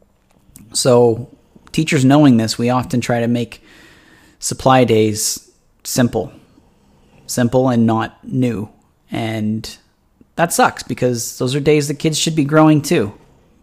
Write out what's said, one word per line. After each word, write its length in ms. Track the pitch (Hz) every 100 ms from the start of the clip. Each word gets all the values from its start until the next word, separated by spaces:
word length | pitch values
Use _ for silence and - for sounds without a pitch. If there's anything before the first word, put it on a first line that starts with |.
| _ _ _ _ _ - -
So 580 | - 135 120 120 113 127 _ _ _ _
teachers 340 | - 160 151
knowing 340 | 131 147 143 117
this, 200 | 110 -
we 120 | 120
often 300 | 127 117 123
try 200 | - 120
to 80 | 117
make 340 | 120 117 - _ - - _ _ _ _ _
supply 420 | - - 131 131
days 640 | 117 110 110 107 - - _ _ _ _
simple, 480 | - - 117 113 135 - _ _ _ _ _ _ _ _ -
simple 400 | - 120 127 131
and 180 | 120 113
not 380 | 110 110 - -
new. 420 | 135 127 98 107 _ _ _ -
And 640 | - 113 110 107 110 - - _ _ _ _ _ -
that 160 | 170
sucks, 320 | - 254 -
because 520 | - 123 127 120 - -
those 180 | 131 143
are 40 |
days 280 | 147 151 143
the 60 |
kids 220 | 143 160 147
should 200 | 170 160
be 80 |
growing 360 | 139 156 156 151
too. 320 | 147 170 104 - _ _ _ _